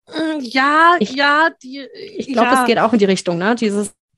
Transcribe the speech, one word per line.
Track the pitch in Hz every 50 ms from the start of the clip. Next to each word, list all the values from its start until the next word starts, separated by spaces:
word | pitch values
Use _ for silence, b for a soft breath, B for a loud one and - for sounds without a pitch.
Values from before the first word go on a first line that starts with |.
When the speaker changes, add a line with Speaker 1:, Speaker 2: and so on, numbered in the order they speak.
| _ -
Speaker 1:
Mm, | - 311 320 311 311 302
ja, | 254 226 233 269 262 285 294 311 330 339 359 339
Speaker 2:
Ich, | 214 208
Speaker 1:
ja, | 262 277 285 285 294 302 320 339 - - -
die, | 254 262 277 269 - -
Speaker 2:
ich | - - - - - - -
glaube, | 269 226 233 240
Speaker 1:
ja. | 254 269
Speaker 2:
es | 254 240
geht | 233 160
auch | 180 226
in | 247 220
die | 202
Richtung, | 190 190 - - - 175 170
ne? | 180 208 247
Dieses, | 226 240 208 202 202 208 202 - _ _ _ _